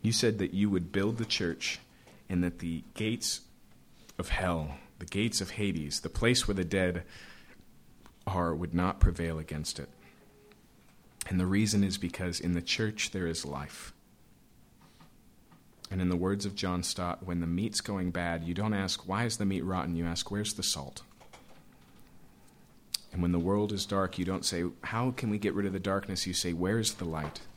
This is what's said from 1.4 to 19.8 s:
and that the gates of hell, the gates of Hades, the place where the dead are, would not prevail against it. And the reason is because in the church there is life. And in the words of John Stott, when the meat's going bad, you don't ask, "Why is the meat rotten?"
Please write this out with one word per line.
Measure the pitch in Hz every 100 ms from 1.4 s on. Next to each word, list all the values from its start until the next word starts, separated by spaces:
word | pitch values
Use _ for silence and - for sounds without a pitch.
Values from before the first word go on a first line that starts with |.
| 90 78 - - - - - - -
and | 92
that | 90 85
the | 85 82 -
gates | - 107 120 - - - - - - - - - -
of | 87
hell, | - 92 85 76 73 - -
the | 87
gates | 98 113 -
of | 92
Hades, | - 101 82 73 -
the | 80
place | - 117 120 -
where |
the | 98
dead | 85 95 90 85 - - - - - - - - - - - - -
are, | 95 85
would | 80 85
not | 87 90 -
prevail | 85 87 82 80
against | 78 76 78 -
it. | 67 - - - - - - - - - - - - - -
And | 92
the | 90
reason | 98 107 110
is | 98 92
because | 87 - 90 82
in | 87
the | 87
church | 82 - 110 107 -
there | 98 85
is | 82
life. | 71 69 71 - - - - - - - - - - - - - - - - - - - - - -
And | 92
in | 90
the | 87
words | 92 101 101
of |
John | 98 95 90
Stott, | 87 - 90 -
when | 92 87
the | 85
meat's | 87 110 -
going | - 98 90
bad, | 87 87 82
you | 80
don't | 87 107
ask, | 104 95 - 90
"Why | 95
is | 117 110
the |
meat | 101 98
rotten?" | 92 92